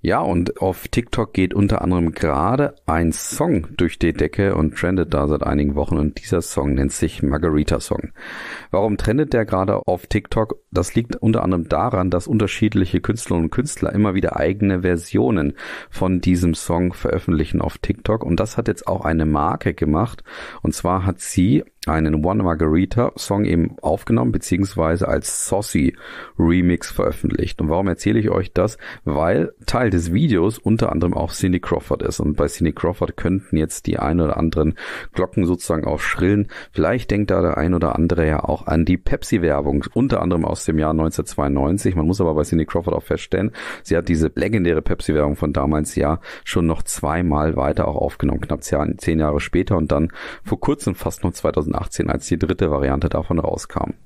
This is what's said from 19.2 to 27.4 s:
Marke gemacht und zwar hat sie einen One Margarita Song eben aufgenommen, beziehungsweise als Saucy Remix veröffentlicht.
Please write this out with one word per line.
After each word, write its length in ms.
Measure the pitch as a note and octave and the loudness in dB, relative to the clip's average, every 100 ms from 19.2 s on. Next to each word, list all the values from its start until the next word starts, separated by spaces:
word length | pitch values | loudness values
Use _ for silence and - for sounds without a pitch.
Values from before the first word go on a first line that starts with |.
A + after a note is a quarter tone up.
Marke 480 | D#2 D2 D2+ - - | 2 2 2 0 -4
gemacht 520 | - D2+ D2+ A2+ - - - - - | -2 0 2 0 -4 -16 -16 -16 -6
und 120 | E2 | -4
zwar 320 | - - F#2 F#2 | -2 0 0 0
hat 140 | F2+ | -2
sie 420 | - - F#2 C3+ - _ | -4 2 4 4 0 _
einen 400 | - D#2+ D#2+ D#2 | -2 0 2 2
One 200 | D#2 G#2 | 2 0
Margarita 680 | F#2+ D#2+ D#2+ D#2+ F#2 - B2 - | 0 2 2 4 2 2 0 -2
Song 280 | - G2+ | -2 0
eben 320 | G#2 E2+ E2 - | 2 2 0 -2
aufgenommen, 480 | - F2+ - A#2 B2 | -2 -2 0 0 2
beziehungsweise 760 | G#2+ - F2+ F#2+ - D#2+ E2+ - | -2 -2 0 0 0 0 2 0
als 400 | - - - - | -2 -2 -6 -2
Saucy 480 | F#2+ G#2 - - - - - - - | -2 -2 0 0 -2 -16 -16 -18 0
Remix 540 | E2 F2+ F2 E2+ - | 2 4 4 2 -2
veröffentlicht. 680 | - - - - - | -2 -2 0 -2 -2